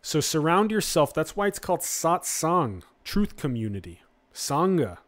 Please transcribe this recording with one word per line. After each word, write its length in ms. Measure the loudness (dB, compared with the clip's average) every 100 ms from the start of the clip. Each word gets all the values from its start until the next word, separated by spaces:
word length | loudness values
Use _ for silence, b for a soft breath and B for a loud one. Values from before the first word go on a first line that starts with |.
So 180 | -2 -2
surround 520 | 0 0 4 4 4
yourself. 420 | 0 2 2 2
That's 240 | 0 -4 -2
why 100 | -2
it's 120 | -2
called 220 | -2 -2
satsang, 1000 | -2 -2 0 0 -2 -2 2 2 2 -4 -16 _ -2
truth 320 | 0 0 -2
community, 640 | -4 -2 -4 -6 -10 -18 _ _ _
sangha. 640 | -10 -4 0 2 2 0 -6